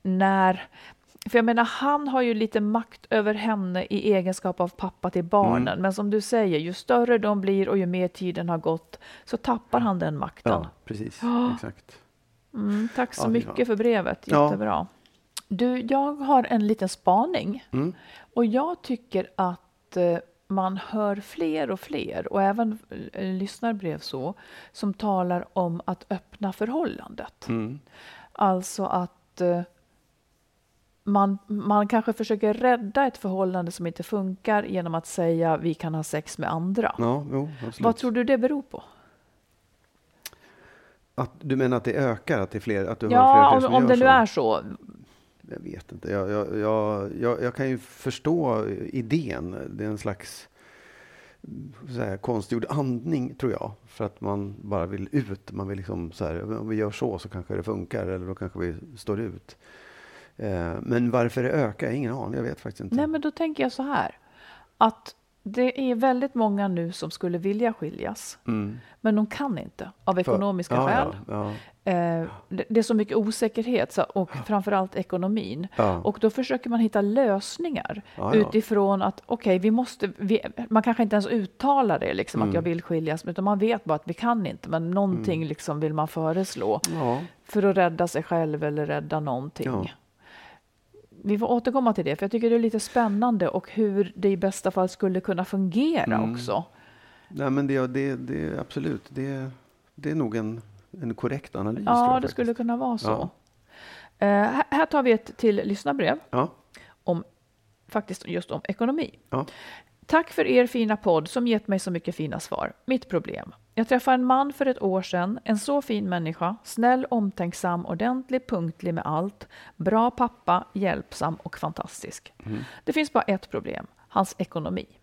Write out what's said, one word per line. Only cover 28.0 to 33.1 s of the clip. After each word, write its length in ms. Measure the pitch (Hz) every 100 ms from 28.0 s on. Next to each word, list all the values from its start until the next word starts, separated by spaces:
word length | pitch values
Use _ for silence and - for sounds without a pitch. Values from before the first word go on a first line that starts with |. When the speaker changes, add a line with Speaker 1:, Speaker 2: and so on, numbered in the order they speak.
| - - -
Speaker 1:
Alltså 540 | - 202 185 185 -
att... 560 | 190 185 175 _ _ -
Eh, 200 | 180 175 175 _ _ _ _ _ _ _ _ _ _ _ _ _
man, 340 | - 202 196 196 -
man 400 | 208 202 208 208
kanske 260 | 233 220
försöker 400 | 220 220 208 214
rädda 520 | 214 247 240 202 269
ett 100 | 269